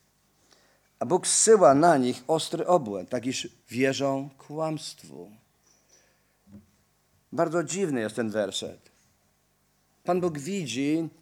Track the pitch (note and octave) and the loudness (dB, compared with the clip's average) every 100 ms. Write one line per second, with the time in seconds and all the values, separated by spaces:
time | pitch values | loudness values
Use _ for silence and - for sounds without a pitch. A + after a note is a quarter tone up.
0 | _ _ _ _ _ _ _ _ _ - | _ _ _ _ _ _ _ _ _ -10
1 | A#2+ F3 - - - A3 E3+ C#3 E3+ D3 | -2 -2 0 2 6 8 8 8 6 4
2 | B2 B2 - D#3+ - E3 E3 F3+ A#2+ G2 | 2 -2 -2 -2 -2 -6 0 0 0 -8
3 | F#2+ B2 A#2 B2 - _ - A#2 C3+ B2+ | -6 -8 -6 -8 -8 _ -10 -2 0 0
4 | C#3 C3+ C#3+ - - D3+ D#3+ D#3 - - | -2 -2 -6 -14 -14 -8 -6 -6 -10 -18
5 | D#2+ C#2+ F2+ A2 _ _ _ _ _ _ | -20 -18 -20 -20 _ _ _ _ _ _
6 | _ _ _ _ _ G2+ _ _ _ _ | _ _ _ _ _ -20 _ _ _ _
7 | _ _ - - E3 E3 D3+ E3 F#3 C3 | _ _ -10 -2 0 0 -2 -2 -2 -2
8 | G#2+ A#2 A2+ G#2 G2 - E2 E2+ _ _ | -4 -4 -4 -2 -2 -4 -10 -14 _ _
9 | _ _ _ _ _ _ _ _ _ _ | _ _ _ _ _ _ _ _ _ _
10 | - F3+ F3 D3 C#3 G3+ D3 A#2 C#3+ D#3+ | -2 0 0 -4 -6 -6 -6 -4 -2 -2
11 | D#3+ - | -4 -8